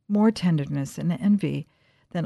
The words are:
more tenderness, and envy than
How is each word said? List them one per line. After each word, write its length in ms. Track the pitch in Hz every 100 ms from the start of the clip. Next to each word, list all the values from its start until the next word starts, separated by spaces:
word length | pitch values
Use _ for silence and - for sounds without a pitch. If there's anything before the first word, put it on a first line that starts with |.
| -
more 220 | 208 220
tenderness, 680 | 220 175 156 143 143 135 -
and 160 | 170
envy 540 | - 202 208 147 143 - _ _ _ _
than 140 | 175